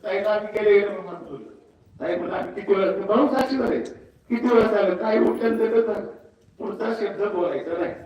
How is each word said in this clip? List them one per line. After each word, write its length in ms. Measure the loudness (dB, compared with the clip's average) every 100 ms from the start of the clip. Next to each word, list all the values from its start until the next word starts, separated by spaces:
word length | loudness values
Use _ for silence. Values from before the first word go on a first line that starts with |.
ताईला 260 | -4 -2 0
आम्ही 280 | -2 -2 0
गेले, 140 | 6
गेले 140 | 6 4
म्हणून 180 | -6
म्हणतो. 320 | -10 -14 -14 -16 -16 -20 _ _ _ -8
ताई 160 | -4 -4
म्हणलं, 200 | -4 -6
"आम्ही 180 | -6
किती 200 | -8 0
वेळा," 180 | 2 2
भाऊ 360 | 0 2 4 4
साक्षीदार 420 | 2 0 0 0
आहे, 100 | -2 -4 -12 -20 _ _
"किती 200 | -2 4
वेळा 180 | 4 6
सांगत, 360 | 2 0 0
ताई 160 | 0 2
उठल्यानंतर 640 | 2 2 0 0 2 2
झालं, 260 | 2 -4 -8 -14 -20 _ _ _
पुढचा 340 | -10 -6 -4 -4
शब्द 220 | -6 -4
बोलायचा 560 | -4 -2 -2 -4 -6 -4
नाही 140 | -4 -8